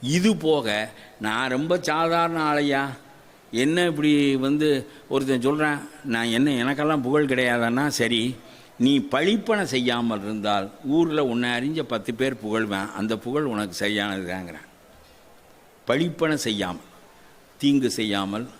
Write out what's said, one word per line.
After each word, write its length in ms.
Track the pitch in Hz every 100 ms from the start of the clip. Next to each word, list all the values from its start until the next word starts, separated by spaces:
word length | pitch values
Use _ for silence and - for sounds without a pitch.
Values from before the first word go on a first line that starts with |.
இது 280 | 123 165 190 190
போக, 300 | 156 151 113 104 110 - - -
"நான் 300 | 107 113 131
ரொம்ப 220 | 127 160 175
சாதாரண 580 | 175 156 165 170 170 165
ஆளையா, 380 | 156 147 143 135 139 127 - - - - -
என்ன 320 | 113 135 165
இப்படி 280 | 175 151 151 147 143 135
வந்து 320 | 131 151 151 139 120 - -
ஒருத்தன் 380 | 135 135 131 123
சொல்றான், 340 | 151 151 147 - -
நான் 220 | 143 113 117
என்ன, 240 | 113 143
எனக்கெல்லாம் 480 | 135 120 139 147 156
புகழ் 240 | 123 147 147
கிடையாதான்னா," 580 | 127 127 120 117 120 147
சரி, 340 | 127 117 117 117 123 - - - -
நீ 140 | 123 139 -
பழிப்பன 500 | 131 170 220 190 214
செய்யாமல் 600 | 170 127 123 120 117 107
இருந்தால் 440 | 101 107 104 104 98 -
ஊர்ல 400 | 131 151 170 151
உன்னை 240 | 139 117 120
அறிஞ்ச 300 | 120 131 160
பத்து 280 | 135 117 98
பேர் 260 | 117 131 123
புகழ்வேன், 500 | 107 110 110 98 101
அந்த 240 | - 107 110
புகழ் 280 | 120 139
உனக்கு 300 | 151 107 104 87
சரியானதுதாங்கிறான். 920 | 104 104 101 98 87 92 90 78 - - - - - - - - - - - - -
பழிப்பன 480 | 127 175 - 160
செய்யாமல், 520 | 151 120 107 92 87 - - - - - - - -
தீங்கு 320 | 143 139 127
செய்யாமல் 560 | - 110 101 98 101 127 -